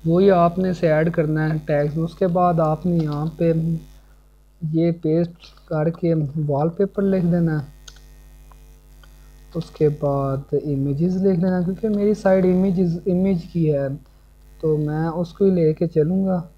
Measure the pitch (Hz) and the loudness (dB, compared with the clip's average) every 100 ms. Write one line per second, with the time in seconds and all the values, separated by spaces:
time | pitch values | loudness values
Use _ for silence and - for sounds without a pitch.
0 | 160 175 196 180 170 175 185 175 160 151 | 0 4 4 6 4 2 -2 0 2 2
1 | 165 170 156 156 156 156 151 147 147 151 | 2 0 0 0 0 -2 -2 0 0 -2
2 | 165 - 190 175 180 170 156 156 180 170 | -6 -2 -2 2 2 2 0 0 0 0
3 | 156 147 156 - 165 165 160 165 - - | 0 -4 -6 -2 0 0 -2 -4 -8 -20
4 | - - _ _ _ _ 160 160 170 170 | -20 -20 _ _ _ _ -4 0 0 0
5 | 160 160 170 - - - - 156 156 165 | -2 0 -2 -6 -20 -20 -8 -2 -2 -2
6 | 175 160 147 151 147 139 160 170 196 - | -2 0 -2 -4 -2 0 -2 -2 -4 0
7 | 196 190 170 175 165 151 131 - - - | 0 0 0 2 0 -2 -6 -18 -20 -20
8 | - - - - - - - - - - | -20 -20 -20 -20 -20 -20 -20 -20 -20 -20
9 | - - - - - 165 160 - 151 147 | -20 -20 -20 -20 -10 -10 -10 0 0 0
10 | 143 139 139 139 139 147 151 139 139 139 | -2 -2 -2 -4 -4 -4 -2 -2 -2 0
11 | 175 185 196 180 185 185 175 190 220 202 | -2 0 0 2 0 0 -2 -4 -2 0
12 | 208 208 196 190 185 180 196 185 185 170 | 0 0 2 4 4 2 2 2 0 0
13 | - 180 190 180 - 175 156 143 139 139 | -2 0 0 -2 -4 -2 0 0 -2 -8
14 | - _ - - - - 160 151 151 156 | -14 _ -20 -20 -20 -6 -2 0 0 -2
15 | 165 160 175 - 196 185 156 156 170 160 | -2 -4 -6 2 2 4 2 2 0 0
16 | 151 185 190 185 165 | 0 0 0 -2 -4